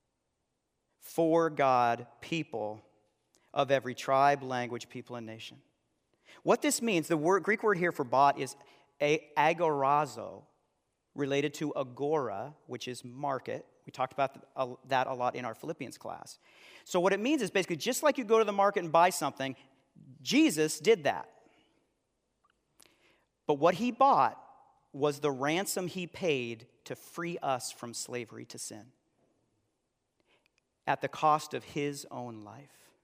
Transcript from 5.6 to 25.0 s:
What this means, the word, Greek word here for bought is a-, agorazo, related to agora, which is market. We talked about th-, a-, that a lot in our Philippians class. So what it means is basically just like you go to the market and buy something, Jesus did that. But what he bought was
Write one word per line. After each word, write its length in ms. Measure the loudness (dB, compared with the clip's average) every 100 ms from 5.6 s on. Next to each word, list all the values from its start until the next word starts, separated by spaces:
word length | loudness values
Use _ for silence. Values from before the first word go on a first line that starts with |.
| _ _ _ _ _ _ _ -2
What 180 | 2 2
this 200 | 2 0
means, 260 | 2 0 2
the 100 | 2
word, 240 | 4 2
Greek 220 | 2 0
word 160 | 0 2
here 120 | 0
for 120 | -2
bought 340 | 0 4 4 4
is 180 | -4 -10 -20 _ _ -2
a-, 220 | 0 0 0 2
agorazo, 1080 | 2 2 0 2 2 2 0 -6 -12 -14 -20 _ _ _ _ _ _ -6
related 400 | -2 0 -2 -4
to 180 | -6 -4
agora, 800 | -6 -6 -2 0 -2 -6 -10 -14 -14
which 200 | -12 -10
is 160 | -12
market. 640 | -14 -8 -4 -4 -6 -10 -12 _ -12
We 40 |
talked 220 | -6 -4
about 220 | 0 -2 -4
th-, 100 | -10 -6
a-, 200 | -6 -8 -2
that 180 | 0 0
a 60 |
lot 220 | -2 -4 -4
in 100 | -8
our 100 | -8
Philippians 420 | -10 -10 -12 -12
class. 400 | -14 -14 -16 -20 _ -20 -20 -20
So 160 | -4 0
what 140 | 2
it 60 | 2
means 220 | 0 0
is 80 | 0
basically 280 | 0 -2 -2
just 260 | -2 0
like 160 | 0 0
you 40 |
go 140 | 2 4
to 80 | 4
the 60 |
market 320 | 2 2 2
and 80 | 2
buy 180 | 6 6
something, 460 | 4 -4 -4 -6 -8 _ _ _ -20 -20 -12
Jesus 580 | 2 4 4 4 0 2
did 260 | 2 4 2
that. 220 | -2 -6 -18 _ _ _ _ _ _ _ _ _ _ _ _ _ _ _ _ _ _ _ _ -2
But 80 | 4
what 200 | 4 4
he 160 | 0
bought 480 | 4 6 6 4 0 -16 -20 _ _ _
was 280 | -2